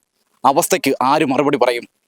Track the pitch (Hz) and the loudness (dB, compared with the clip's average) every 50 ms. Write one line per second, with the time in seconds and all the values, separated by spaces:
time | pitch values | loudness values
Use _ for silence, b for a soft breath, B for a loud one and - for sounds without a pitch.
0 | _ _ _ _ _ _ _ _ - 127 139 160 - - 185 175 - 135 131 - | _ _ _ _ _ _ _ _ 0 0 2 2 0 0 0 -2 0 -2 -2 0
1 | 123 131 147 156 160 127 135 135 147 131 143 127 120 123 120 120 117 - _ _ | 0 0 0 0 0 0 0 0 0 0 0 0 0 0 0 -2 -6 -14 _ _
2 | _ | _